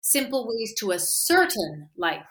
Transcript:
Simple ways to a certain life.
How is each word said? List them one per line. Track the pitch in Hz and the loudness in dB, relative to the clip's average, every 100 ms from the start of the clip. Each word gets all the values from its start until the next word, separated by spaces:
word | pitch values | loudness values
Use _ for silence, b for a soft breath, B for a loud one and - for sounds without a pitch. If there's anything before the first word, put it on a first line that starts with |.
Simple | - 277 262 262 226 | 2 0 2 -2 -2
ways | 226 220 - | -4 -4 -4
to | 208 | -2
a | 175 | -2
certain | - - - 349 349 - 165 151 147 - | 0 0 4 4 4 2 -4 -6 -14 -4
life. | 170 151 - | -4 -4 -8